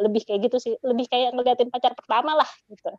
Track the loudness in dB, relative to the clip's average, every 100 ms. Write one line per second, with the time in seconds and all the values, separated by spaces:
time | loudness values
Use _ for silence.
0 | 0 0 -2 -2 0 -2 -4 -4 -2 -2
1 | 0 0 0 0 0 2 0 2 -2 -2
2 | -2 0 2 2 0 -2 _ -12 -12